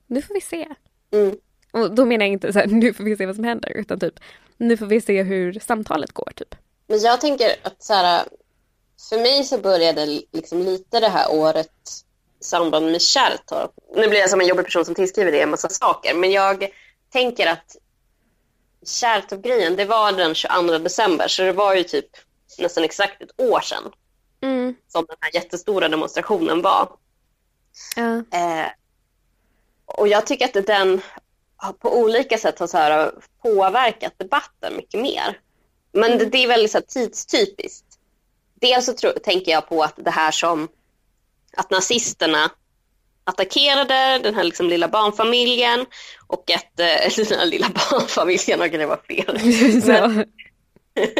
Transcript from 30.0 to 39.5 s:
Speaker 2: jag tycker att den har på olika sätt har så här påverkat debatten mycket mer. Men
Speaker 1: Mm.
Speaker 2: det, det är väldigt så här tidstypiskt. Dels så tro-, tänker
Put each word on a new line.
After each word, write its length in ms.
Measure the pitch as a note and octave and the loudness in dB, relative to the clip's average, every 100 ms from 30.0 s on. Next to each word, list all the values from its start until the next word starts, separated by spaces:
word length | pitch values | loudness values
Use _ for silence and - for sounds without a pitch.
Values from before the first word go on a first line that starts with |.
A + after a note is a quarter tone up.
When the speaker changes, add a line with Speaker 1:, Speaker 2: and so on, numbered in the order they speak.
| G#3 | 4
Speaker 2:
jag 180 | G#3 A3+ | 4 2
tycker 180 | C#4+ - G3 | -2 0 0
att 80 | G3 | 0
den 340 | G3+ F#3+ F#3+ - - _ _ _ - | 2 2 0 -4 -20 _ _ _ -14
har 160 | F#3 | -12
på 260 | - A#3 A#3+ | -6 -2 2
olika 380 | A3 A3+ C4 A3 | 2 2 0 0
sätt 200 | E3 - | -2 -2
har 80 | E3+ | -2
så 100 | F3 | 0
här 340 | D3+ D#3 D#3 - - _ | 2 2 0 -4 -20 _
påverkat 720 | A#3 G3+ F#3+ A3+ B3+ - - - | 0 2 2 2 0 -2 -10 -10
debatten 580 | F#3+ - - _ - - | -4 -4 -4 _ -10 -10
mycket 240 | - - | -8 -4
mer. 380 | C#4 - C#2+ G3+ _ _ _ _ _ | -4 -4 -6 -8 _ _ _ _ _
Men 120 | F#3+ | 0
Speaker 1:
Mm. 140 | A#3 A#3+ | 2 2
Speaker 2:
det, 60 | |
det 200 | B3+ C4 | 2 2
är 40 | B3 | 2
väldigt 220 | A#3+ G#3+ | 2 2
så 80 | F#3 | 0
här 40 | |
tidstypiskt. 1040 | - C4+ A3 - - D4 G3+ - - - _ _ _ _ _ _ _ | -4 -6 -6 -6 -4 -2 -2 -4 -16 -16 _ _ _ _ _ _ _
Dels 320 | - B3 B3+ B3 | -4 2 2 0
så 60 | |
tro-, 260 | A#3 G3+ - | -2 -2 -2
tänker 300 | - F#3 F#3 | -2 -2 0